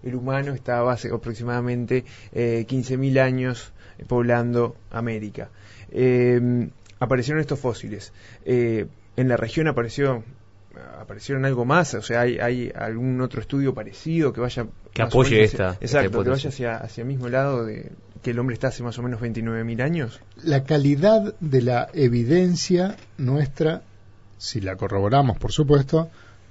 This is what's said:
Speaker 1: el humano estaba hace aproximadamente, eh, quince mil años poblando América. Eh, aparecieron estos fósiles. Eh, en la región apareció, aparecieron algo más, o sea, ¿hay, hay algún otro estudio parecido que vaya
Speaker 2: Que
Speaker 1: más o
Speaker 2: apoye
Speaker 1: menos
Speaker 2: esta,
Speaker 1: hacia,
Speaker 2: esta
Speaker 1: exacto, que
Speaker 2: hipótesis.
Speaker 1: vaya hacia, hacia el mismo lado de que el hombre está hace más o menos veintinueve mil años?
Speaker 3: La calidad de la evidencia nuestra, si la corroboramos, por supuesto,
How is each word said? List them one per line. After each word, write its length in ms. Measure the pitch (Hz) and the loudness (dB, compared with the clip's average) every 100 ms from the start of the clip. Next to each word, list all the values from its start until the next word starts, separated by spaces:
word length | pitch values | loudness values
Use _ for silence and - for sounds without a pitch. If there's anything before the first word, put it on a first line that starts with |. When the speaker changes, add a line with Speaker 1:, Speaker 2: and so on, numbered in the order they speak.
Speaker 1:
el 120 | 127 123 | -8 -6
humano 380 | 123 135 143 | -4 -4 -4
estaba 380 | 135 - 120 123 | -6 -2 0 0
hace 160 | 117 - | 0 -4
aproximadamente, 920 | 117 117 107 117 120 123 123 117 127 123 - - | -6 -6 -8 -4 -2 -2 -2 -2 -2 -2 -12 -10
eh, 320 | - 120 117 113 | -2 0 0 -2
quince 300 | 131 127 131 | -2 -2 -2
mil 200 | 135 131 | 2 4
años 520 | 131 127 127 120 - - - - - | 4 2 -2 -6 -10 -20 -20 -16 -2
poblando 680 | 123 120 120 120 120 117 - - | 0 4 2 2 2 0 -4 -12
América. 580 | 117 117 110 104 - - - - - - | -6 -6 -6 -8 -12 -14 -16 -20 -20 -8
Eh, 800 | - 127 123 123 123 123 123 117 - - - | 2 4 4 4 4 2 0 -2 -8 -18 -4
aparecieron 400 | 120 127 120 156 | 0 0 0 -2
estos 180 | 143 139 | -2 -2
fósiles. 520 | 127 110 107 104 - - - - - | -4 -4 -8 -12 -14 -20 -20 -10 0
Eh, 420 | 123 117 110 - - - - | 2 2 0 -4 -10 -8 0
en 120 | 127 | 2
la 80 | 117 | 2
región 300 | 113 - 156 | 0 0 0
apareció, 540 | 127 117 139 139 123 110 - - - - 62 62 64 | 0 -2 0 0 0 -6 -18 -20 -20 -20 -20 -18 -18
aparecieron 460 | - 104 - 139 135 | -16 -12 -6 -2 0
algo 180 | 123 | 0
más, 300 | 120 160 170 | 2 2 2
o 80 | 107 | -2
sea, 180 | - 117 | -2 0
¿hay, 160 | 120 117 | 0 0
hay 340 | 120 123 120 - | -2 -2 -6 -8
algún 460 | 110 113 127 127 | -6 -4 -2 -2
otro 180 | 127 - | -2 -6
estudio 340 | - 139 139 | -4 -2 0
parecido 600 | 127 101 - 160 165 143 | -2 -8 -10 -4 0 0
que 80 | 113 | 0
vaya 260 | 123 120 110 - - | -4 -4 -8 -10 -10
Speaker 2:
Que 100 | - | -4
Speaker 1:
más 120 | 113 127 | 2 4
o 40 | |
Speaker 2:
apoye 160 | 127 110 | 6 6
Speaker 1:
menos 140 | 107 | 6
Speaker 2:
esta, 160 | 113 92 | 4 -2
Speaker 1:
hacia, 160 | 92 117 | -2 0
Speaker 2:
esta 0 | |
Speaker 1:
exacto, 160 | 143 98 | 2 2
que 120 | 104 123 | 2 0
Speaker 2:
hipótesis. 160 | 135 | 0
Speaker 1:
vaya 60 | 139 | -2
hacia, 360 | 131 120 117 113 | -6 -6 -6 -10
hacia 160 | - | -10
el 40 | 120 | -6
mismo 220 | 135 123 | -6 -2
lado 360 | 127 139 127 113 | 0 0 0 -4
de 280 | 107 - - - - | -8 -12 -16 -20 -10
que 100 | 123 | -4
el 80 | 120 | -2
hombre 160 | 127 113 | -2 -2
está 120 | 131 | -2
hace 160 | - | -2
más 160 | 120 117 | -6 -6
o 20 | |
menos 180 | 123 113 | -6 -4
veintinueve 420 | 120 113 113 113 | -6 -4 -4 -4
mil 160 | 113 113 | -4 -2
años? 380 | 135 170 113 - - - | -2 -2 -4 -8 -20 -8
Speaker 3:
La 220 | - 139 135 | 0 0 2
calidad 680 | 156 139 143 196 220 208 - | 2 4 4 6 4 2 -4
de 220 | 156 131 | 0 2
la 260 | 120 123 - | 4 0 -2
evidencia 1040 | - 127 120 117 175 185 175 - 175 190 220 - - | 2 2 2 4 4 4 2 2 0 0 -4 -14 -4
nuestra, 680 | 123 143 139 - 156 180 - - - - - - | 0 0 0 0 0 0 -8 -20 -20 -20 -20 -16
si 220 | - 113 | -8 -6
la 160 | 95 95 | -6 -4
corroboramos, 600 | 98 98 101 139 135 - | -2 0 4 4 4 2
por 160 | 107 | -2
supuesto, 560 | 123 143 147 135 160 160 - - - - | 0 4 4 4 0 0 -8 -20 -20 -20